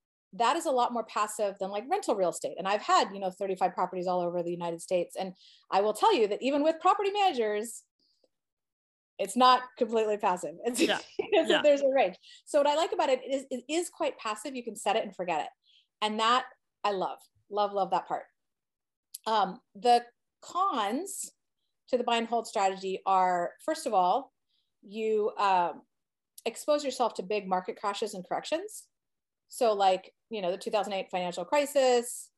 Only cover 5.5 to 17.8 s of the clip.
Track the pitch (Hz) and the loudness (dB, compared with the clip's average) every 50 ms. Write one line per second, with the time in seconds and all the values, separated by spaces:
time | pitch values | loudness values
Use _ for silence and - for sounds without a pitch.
5.5 | - _ _ - 160 190 202 214 208 214 - 453 440 285 220 196 208 - - 262 | -20 _ _ -2 0 2 2 2 2 2 4 4 4 4 2 2 0 -2 -2 0
6.5 | 285 285 285 320 320 320 - 359 403 403 415 392 392 415 392 381 311 247 226 214 | 0 2 2 2 0 2 2 2 2 2 2 -2 0 2 2 2 2 0 0 -2
7.5 | 208 208 220 240 - - - _ _ _ _ _ _ _ _ _ _ _ _ _ | -2 -4 -4 -6 -10 -16 -20 _ _ _ _ _ _ _ _ _ _ _ _ _
8.5 | _ _ _ _ _ _ _ _ _ _ _ _ _ - 196 196 - 240 254 254 | _ _ _ _ _ _ _ _ _ _ _ _ _ -6 -6 -2 2 4 6 8
9.5 | 254 254 247 - - - 247 214 226 226 220 214 214 208 226 202 180 180 - 151 | 6 6 4 -2 -4 -2 -2 0 0 0 0 0 0 0 0 0 0 0 -4 -8
10.5 | 160 170 - 233 247 - 330 214 196 - - - - - - - - 370 320 330 | -10 -8 -6 -4 -2 0 2 2 0 0 -4 -8 -8 -8 -4 0 2 2 4 4
11.5 | 302 - - 294 285 277 277 269 262 269 226 180 185 - _ - - - _ - | 4 4 6 4 4 4 4 2 4 4 2 2 0 -6 _ -20 -20 -20 _ 0
12.5 | - 302 277 285 294 302 339 415 - 349 330 277 262 262 - 240 269 269 262 - | 2 2 4 4 4 2 0 0 0 0 0 2 0 0 -2 -2 -4 -4 -4 -6
13.5 | 262 240 - - 302 339 359 - - - 330 277 - - - 220 214 214 - 302 | -10 -10 -6 -4 -2 -2 -2 -4 -4 -4 -4 -4 -4 -6 -8 -8 -8 -8 -8 -10
14.5 | 269 247 240 233 208 - - 214 196 220 214 208 185 - 185 175 165 151 - - | -10 -10 -10 -10 -10 -4 -2 0 0 0 -2 -4 -6 -8 -6 -4 -2 -4 -4 -6
15.5 | - _ _ _ _ _ _ _ _ - 214 214 214 214 220 226 240 254 - - | -10 _ _ _ _ _ _ _ _ -4 -4 -2 -2 0 2 2 2 2 0 -2
16.5 | - _ _ _ _ _ - 208 202 190 180 139 135 - - _ _ _ _ - | -10 _ _ _ _ _ -4 -2 -2 -2 -2 -4 -6 -8 -16 _ _ _ _ -6
17.5 | 202 208 208 202 202 202 | -2 -2 0 0 0 -2